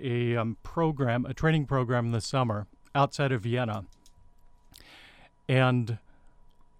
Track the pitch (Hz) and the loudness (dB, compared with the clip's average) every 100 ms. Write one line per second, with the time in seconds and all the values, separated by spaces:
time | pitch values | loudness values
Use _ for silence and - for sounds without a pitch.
0 | 135 120 120 117 113 110 - - 160 143 | -4 -2 0 0 -2 -4 -6 0 0 2
1 | 127 117 123 - 160 160 135 135 123 123 | 0 0 -2 0 2 2 2 0 0 0
2 | 117 117 - 135 120 104 98 - - 143 | 0 -2 -2 0 0 -2 -6 -14 -6 0
3 | 139 - 139 123 113 123 120 107 92 - | 0 0 -2 0 -2 -2 -2 -6 -10 -20
4 | - - - - - - - - - - | -20 -20 -20 -20 -20 -20 -20 -20 -20 -20
5 | - - - _ - 131 127 123 113 113 | -20 -20 -20 _ 0 4 4 2 0 -6
6 | - - - - - - - | -10 -20 -20 -20 -20 -20 -20